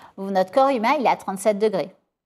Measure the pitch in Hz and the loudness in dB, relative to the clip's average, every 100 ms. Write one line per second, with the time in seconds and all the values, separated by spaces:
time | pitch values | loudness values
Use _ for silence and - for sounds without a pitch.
0 | - - 196 190 185 269 269 254 226 302 | -20 -12 -4 0 2 2 2 2 0 2
1 | 208 175 - 190 220 202 220 185 165 _ | 0 0 -4 -2 -2 0 0 -2 -6 _
2 | _ _ | _ _